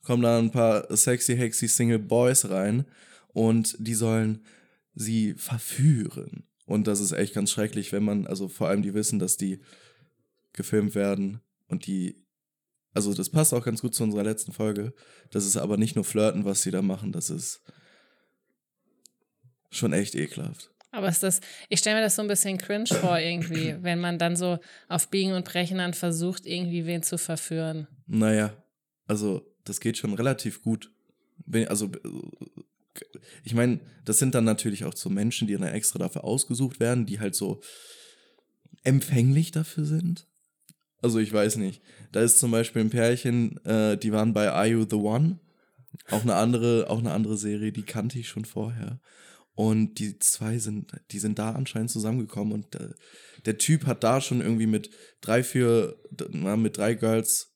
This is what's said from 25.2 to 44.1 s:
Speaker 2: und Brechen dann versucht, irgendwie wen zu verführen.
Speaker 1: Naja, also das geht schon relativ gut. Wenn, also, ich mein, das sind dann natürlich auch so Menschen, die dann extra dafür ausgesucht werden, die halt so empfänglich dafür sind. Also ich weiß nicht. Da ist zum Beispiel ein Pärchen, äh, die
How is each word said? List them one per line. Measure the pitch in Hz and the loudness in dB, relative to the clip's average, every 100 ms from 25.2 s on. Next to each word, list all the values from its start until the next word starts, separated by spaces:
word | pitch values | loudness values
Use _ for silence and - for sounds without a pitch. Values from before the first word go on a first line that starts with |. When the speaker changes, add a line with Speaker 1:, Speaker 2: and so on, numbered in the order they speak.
| 190 | 0
Speaker 2:
und | 190 175 | -2 -2
Brechen | 175 180 185 | -2 -2 -2
dann | 180 | -2
versucht, | 175 175 165 175 180 - | -2 -2 0 -2 -4 -6
irgendwie | 175 180 170 165 | -6 -4 -4 -2
wen | 170 | -2
zu | 165 170 | -2 -4
verführen. | - 160 - 160 160 160 151 - - | -4 -6 -4 -4 -4 -6 -10 -16 -4
Speaker 1:
Naja, | 110 110 107 107 104 _ _ _ _ _ | 2 4 4 2 -4 _ _ _ _ _
also | 104 104 92 - _ - | -2 -2 -4 -6 _ -10
das | 101 | -4
geht | 113 113 | -4 -2
schon | 113 | -4
relativ | 98 123 131 110 - | -2 0 0 -4 -6
gut. | - 110 - _ _ _ _ _ - | -4 -4 -4 _ _ _ _ _ -2
Wenn, | 113 113 | 0 0
also, | 101 104 - - 50 - - - - - _ _ - - - - - | -2 -4 -6 -10 -10 -12 -16 -18 -18 -20 _ _ -20 -20 -20 -20 -20
ich | - | -4
mein, | 117 123 120 - - | 2 2 2 -4 -16
das | - 110 | 0 2
sind | 131 | 4
dann | 127 113 | 4 2
natürlich | 107 113 98 104 | 2 -2 -4 -8
auch | - | -8
so | - | -4
Menschen, | 98 107 - 110 | 0 0 0 -2
die | 98 | -2
dann | 92 | -2
extra | 104 - 98 | -2 -2 -2
dafür | 92 - | -4 -4
ausgesucht | - 123 - 120 131 127 | -4 -2 -2 -2 -2 0
werden, | 117 123 110 | 0 2 0
die | 101 | -2
halt | 107 - | -4 -2
so | 98 - - - - - - - _ _ _ _ _ - | -4 -6 -10 -20 -20 -20 -20 -20 _ _ _ _ _ -6
empfänglich | - 135 - 131 120 139 165 | 2 4 4 4 6 6 2
dafür | 156 156 - 151 | -2 -4 -4 -2
sind. | 156 175 170 - _ _ _ _ - _ _ | 0 -2 -4 -8 _ _ _ _ -20 _ _
Also | 120 113 | 0 2
ich | 107 | 2
weiß | 107 104 110 | 4 2 2
nicht. | 95 - _ - - | -2 -4 _ -20 -6
Da | 104 | 2
ist | 117 - | 6 6
zum | 127 | 6
Beispiel | 113 113 - | 4 2 2
ein | 110 | 2
Pärchen, | 120 117 123 123 120 117 - - | 4 4 4 0 0 0 -2 0
äh, | 110 107 104 | 2 4 2
die | 110 | 0